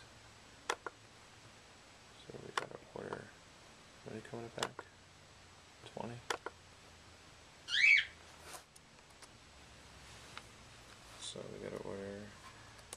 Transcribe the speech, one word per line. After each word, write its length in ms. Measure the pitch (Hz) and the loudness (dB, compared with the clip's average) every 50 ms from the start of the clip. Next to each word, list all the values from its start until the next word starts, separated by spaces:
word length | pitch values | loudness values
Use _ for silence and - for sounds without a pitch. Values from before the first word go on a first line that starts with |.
| - - - - - - - - - - - - - - | -4 -12 -14 -14 -14 -14 -14 -14 -14 -14 -14 -12 2 2
So 1600 | - - - - - - - - - - - - - - - - - - - - - - - - - - - - - - - - - | 2 2 2 -6 -6 -8 -16 -16 -16 -16 -16 -14 -14 -14 -14 -14 -16 -16 -16 -16 -16 -16 -16 -16 -16 -16 -16 -14 -14 -14 -10 -8 -8
we 180 | - - - - | -8 -6 2 2
gotta 240 | - - - - - - - - | 2 2 2 -4 -6 -8 -4 -4
order, 300 | - 101 98 - - - - - - - - - - - - - - - - - - - | -2 -2 0 -2 -2 -4 -6 -10 -14 -14 -14 -14 -14 -14 -14 -14 -14 -14 -14 -14 -10 -6
when 80 | - 110 | -4 -4
are 40 | 110 | -4
you 60 | 110 - | -4 -4
coming 180 | - 117 117 113 - - | -4 -4 -4 -2 0 2
back? 240 | - - - - - - - - - - - - - - - - - - - - - - - - - - - | 0 2 0 -6 -10 -10 -12 -16 -16 -16 -16 -16 -16 -16 -16 -14 -14 -14 -14 -16 -16 -16 -14 -12 -12 -6 -2
Twenty. 220 | - - 113 120 120 - - - - - - - - - - - - - - - - - - - - - - - - - - - - - - - - - - - - - - - - - - - - - - - - - - - - - - - - - - - - - - - - - - - - - - - - - - - - - - - - - - - - - - - - - - - - - - - - - - - - | 0 0 0 0 -4 0 0 0 2 2 -4 -8 -8 -16 -16 -16 -14 -14 -14 -14 -14 -14 -14 -14 -14 -14 -14 -14 -14 -14 -14 -14 -12 -4 6 8 12 12 12 12 12 12 8 2 -10 -12 -12 -12 -12 -10 -8 -8 -8 -8 -10 -16 -18 -16 -16 -16 -16 -16 -16 -14 -14 -14 -14 -14 -14 -14 -14 -14 -14 -14 -14 -14 -14 -14 -14 -14 -12 -12 -12 -12 -12 -10 -8 -8 -8 -8 -8 -14 -14 -14 -14 -14 -14 -12 -12 -14 -14 -12 -12 -10 -4
So 180 | - - - - - - - | -4 -2 -2 -2 -4 -4 -4
we 160 | - - - | -2 -2 0
gotta 140 | - - - | 0 0 0
order 400 | - 98 98 98 101 101 101 104 104 - - - - - - - - - - - - - | 0 0 0 0 0 0 -2 -4 -6 -8 -10 -12 -12 -12 -12 -12 -12 -12 -12 -10 -10 -10